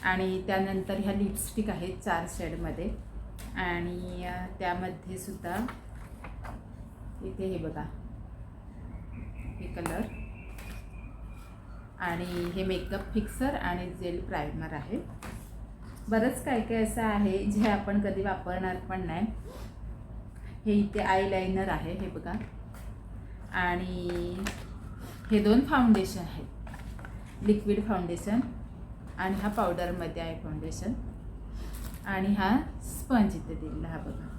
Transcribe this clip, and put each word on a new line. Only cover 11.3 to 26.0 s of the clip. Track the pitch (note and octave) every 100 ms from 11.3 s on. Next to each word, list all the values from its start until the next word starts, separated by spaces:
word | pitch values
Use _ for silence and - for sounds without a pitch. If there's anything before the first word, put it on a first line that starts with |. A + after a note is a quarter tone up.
| - - - - - - -
आणि | F3+ E3+ F3 F3 F3
हे | F3
मेकअप | F#3 F3+ - D3 -
फिक्सर | A3 G#3 - C4
आणि | C#4+ F3 F3+ F3+
जेल | - F3 F3
प्रायमर | - F3 D3 D#3 D#3+
आहे. | D#3 C#3 A#3+ - - - - - - - - - - -
बरंच | A3 B3 C4
काय | D4+ B3
काय | G#3+ A3+
असं | G#3+ -
आहे | A3 G#3 G3+ F#3+
जे | G#3 G#3 A3
आपण | G3+ - G3+
कधी | G3+ F#3+
वापरणार | G3 F#3+ F3+ F#3 F#3 F3+
पण | - F#3+ F3+
नाही. | E3 A3 - - - - - - - - - - - - - G#3+
हे |
इथे | G#3 G3+ -
आयलाइनर | - F#3+ G3 F#3+ F#3 F#3+ F#3+
आहे, | D#3 D#3+
हे | F#3 F#3+
बघा, | E3+ E3+ G3+ - - - - - - - - - - -
आणि | F#3 F3+ F3 F3+ F3+ F3 F3 F3 F3+ G3+ - - - - - - - -
हे | G#3+
दोन | G#3 A#3
फाउंडेशन | C#4 D4 A#3+ G#3